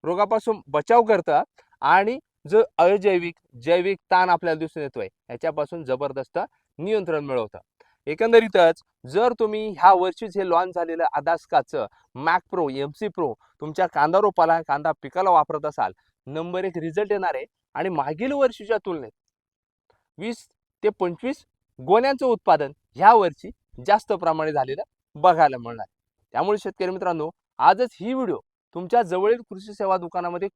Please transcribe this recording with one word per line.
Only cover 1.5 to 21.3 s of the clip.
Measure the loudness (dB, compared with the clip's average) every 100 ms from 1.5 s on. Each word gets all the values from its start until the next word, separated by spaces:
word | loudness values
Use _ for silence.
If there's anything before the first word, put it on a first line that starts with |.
| _ _ -4
आणि | 2 2 2 -4 -10 _ 0
जो | 2 2 4
अजैविक, | 4 4 2 0 -2 -10 _ -8
जैविक | 0 0 0 -4 0
ताण | 2 2
आपल्याला | 0 0 -4
दिसून | -6 -8
येतोय, | -10 -8 -10 _ -18
याच्यापासून | -8 -6 -4 -6 -8
जबरदस्त | -6 -4 -4 -8 -8 -6 -8 _ _ -12
नियंत्रण | -4 -4 -2 -4
मिळवतं. | -4 -4 -6 -10 _ _ _ _ -8
एकंदरीतच | -2 2 4 4 4 4 2 _ _ -6
जर | 0 0
तुम्ही | 0 -4 -4 -8
ह्या | 4 6
वर्षीच | 6 4 -4 -8 -4
हे | 0
लॉन्च | 0 0
झालेलं | -4 -6 -4 -4 -2
Adasca-चं | -2 -4 0 -2 -2 -6 -8 _ _ -6
Mac | -2 -2 -2
Pro, | -4 -2
एमसी | -4 -8 -6 -8
प्रो | -4 -6 -6 _ -16
तुमच्या | -10 -4 -2
कांदा | 0 2 2
रोपाला, | 2 2 2 2
कांदा | -2 -4 -4 -6
पिकाला | -6 -2 2
वापरत | 4 2 -2 -6
असाल, | -4 -6 -6 _ _ -14
नंबर | -10 -6 -6
एक | -6 -6
रिझल्ट | -6 -4 -4
येणार | -2 -4
आहे | -6 -10 _ _
आणि | -6 -4
मागील | -4 -4 -4 -4
वर्षीच्या | 0 -2 -2 -4 -4
तुलनेत | -4 -8 -10 _ _ _ _ _ _ _ _ _ _ -14
वीस | -12 -12 _ _ _ _
ते | -2
पंचवीस | -2 -4 -4 -8